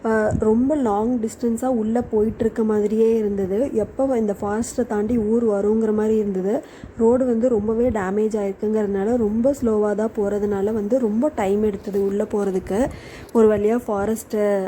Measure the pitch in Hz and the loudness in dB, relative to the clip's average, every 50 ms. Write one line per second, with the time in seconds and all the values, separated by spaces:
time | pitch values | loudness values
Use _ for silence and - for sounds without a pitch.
0 | - 226 220 220 214 214 - - - 214 220 233 254 269 311 294 262 220 202 208 | 0 0 0 2 2 0 0 2 2 2 2 2 2 2 0 0 0 0 0 0
1 | 220 240 254 240 214 220 - - 247 240 226 226 254 262 262 226 214 220 226 240 | 0 0 0 -2 -2 -6 -6 -4 -2 -2 -2 -2 -2 -2 0 0 0 0 -2 -2
2 | 240 - 226 214 214 220 208 - 233 220 220 233 220 220 214 208 208 208 214 220 | -2 0 0 0 0 0 0 -2 -2 -2 0 0 0 0 2 0 0 0 2 2
3 | 226 226 226 226 214 202 202 196 196 180 196 214 277 285 - 220 202 202 - - | 4 4 4 2 0 0 -2 -2 -2 -2 0 -2 -2 0 0 -2 -2 -2 -2 -2
4 | 269 269 262 233 226 202 196 196 208 202 208 220 240 - - - 233 - 220 208 | 0 0 0 0 0 -2 -2 -4 -4 -4 -2 -4 -4 -4 -4 -4 -4 -2 -2 -2
5 | 208 214 247 233 208 208 226 240 240 220 202 196 196 208 220 226 220 220 214 214 | 0 0 0 0 2 2 0 2 2 2 0 2 2 2 2 2 2 2 2 2
6 | 214 214 214 214 208 202 190 185 185 196 226 302 - - - - - - - - | 2 2 2 0 0 -2 -2 -2 -2 0 -2 -2 -4 -10 -20 -18 -20 -16 -2 2
7 | 226 226 247 262 262 254 233 226 233 254 240 208 202 220 220 226 240 254 214 214 | 2 4 4 4 2 0 0 2 2 2 2 2 0 0 0 0 0 0 0 -2
8 | 185 185 196 208 220 220 214 214 202 196 196 - 214 208 214 214 208 196 196 196 | -2 -2 0 0 0 0 0 -2 -2 -4 -4 -4 -2 -2 0 0 0 0 -2 0
9 | 196 220 247 247 220 208 214 226 240 277 285 277 247 226 220 214 208 208 208 196 | 0 0 0 0 0 0 0 2 2 2 0 2 0 0 2 2 2 0 0 0
10 | 220 226 - 226 202 202 202 208 208 208 202 196 190 208 226 220 202 202 240 269 | -2 -2 -2 -2 -2 0 0 -2 -2 -2 0 0 -2 -2 -2 -2 0 0 0 0
11 | 254 208 208 226 269 302 302 - 208 190 202 208 214 214 196 196 - 208 196 202 | 0 0 0 0 0 0 0 -2 0 0 2 2 2 0 -2 -4 -8 -4 -2 0
12 | 196 196 196 202 214 208 - 208 202 196 185 185 - - 190 208 262 302 - - | 0 0 0 -2 -2 -2 -2 -2 -2 0 -2 -4 -4 -2 -2 0 0 -2 -4 -10
13 | - - - - - - - 233 220 214 214 202 202 208 226 247 240 - 214 196 | -16 -18 -18 -18 -18 -2 4 4 6 6 4 4 2 0 0 0 -2 -2 -4 -2
14 | 202 214 220 220 - - 220 208 208 202 202 196 190 | -2 -2 -4 -4 -6 -6 -2 0 0 2 0 0 -2